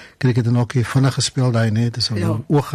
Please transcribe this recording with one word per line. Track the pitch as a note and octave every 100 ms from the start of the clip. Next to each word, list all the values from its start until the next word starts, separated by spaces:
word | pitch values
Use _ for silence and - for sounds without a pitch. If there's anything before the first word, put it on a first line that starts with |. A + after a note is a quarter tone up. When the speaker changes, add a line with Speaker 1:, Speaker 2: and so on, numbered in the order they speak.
| - _
Speaker 1:
Cricket | B2+ A#2+ A#2
en | A#2+
hokkie, | A#2 B2+ A2
vinnig | C3+ C3+ C3
gespeel | - - B2+
daai, | A2+ A2+
nee, | G#2+ A#2
dit | A#2
is | -
al | G#2+
Speaker 2:
Ja. | G#2+ G#2+ -
Speaker 1:
oog | D3 -